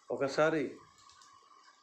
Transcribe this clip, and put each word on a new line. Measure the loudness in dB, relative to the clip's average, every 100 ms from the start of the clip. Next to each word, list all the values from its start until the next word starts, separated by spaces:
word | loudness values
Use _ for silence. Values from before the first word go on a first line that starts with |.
| -8
ఒకసారి | -4 0 2 2 2 -2 -6 -20 -20 -20 -20 -20 -20 -20 -20 -20 -20